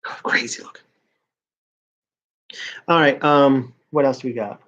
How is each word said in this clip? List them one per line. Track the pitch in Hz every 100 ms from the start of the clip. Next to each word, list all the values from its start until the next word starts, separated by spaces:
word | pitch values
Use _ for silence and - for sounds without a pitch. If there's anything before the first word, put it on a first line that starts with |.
Crazy | - - - - 120 -
looking. | - - _ _ _ _ _ _ _ _ _ _ _ _ _ _ _ _ _ - - - -
All | 170
right, | 151 139
um, | 151 147 139 135 123 _ _
what | 151
else | 139 127
do | 131
we |
got? | 117 104 -